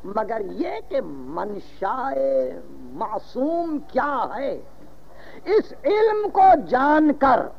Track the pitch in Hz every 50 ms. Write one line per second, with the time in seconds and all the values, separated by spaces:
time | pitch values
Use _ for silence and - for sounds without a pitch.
0 | - 185 202 220 220 202 226 226 202 180 180 208 320 359 403 440 - - - 269
1 | 214 160 143 135 127 131 156 175 190 208 208 185 - - - - 185 190 240 262
2 | 247 269 269 269 269 135 135 131 131 127 - - - - 139 135 131 123 127 160
3 | 220 214 214 196 - - - 247 269 311 330 339 339 330 302 277 - - - 262
4 | 269 294 285 247 202 131 175 226 277 254 180 123 - - - - - - - -
5 | - - - - - - - - - 320 403 440 - - - - - 285 403 427
6 | 440 440 427 427 415 370 - 392 381 381 359 285 196 160 247 247 269 294 302 311
7 | 311 302 277 - 269 269 247 208 - 123 -